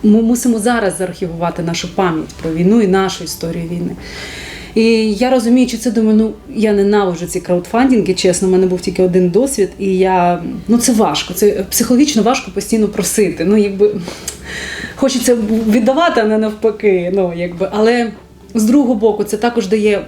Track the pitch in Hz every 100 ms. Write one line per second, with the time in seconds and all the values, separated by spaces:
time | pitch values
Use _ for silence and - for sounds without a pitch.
0 | 214 214 226 240 254 226 208 240 202 -
1 | 185 175 180 165 170 165 165 170 175 -
2 | 185 160 - - 165 160 175 226 202 190
3 | 190 - 160 - 170 175 165 175 175 -
4 | - - - - - - - - 226 226
5 | 220 202 247 262 233 247 247 226 254 220
6 | 220 214 220 - - 254 220 202 196 208
7 | 196 170 175 190 180 175 175 - 262 247
8 | 185 180 185 175 190 185 185 180 180 180
9 | 185 180 180 175 269 269 190 - 196 185
10 | 190 185 175 175 170 - - 240 240 220
11 | 196 147 - 175 208 - 196 - 233 247
12 | 294 226 208 262 - 185 190 226 208 208
13 | 185 - 196 156 170 214 202 190 208 214
14 | 170 - - - - - - - - -
15 | 269 254 - 240 208 220 220 220 254 269
16 | 339 - 214 214 220 214 226 214 214 185
17 | 175 190 180 170 175 170 190 208 220 240
18 | 233 208 - - - 233 214 285 247 233
19 | 220 208 208 214 240 233 190 214 208 202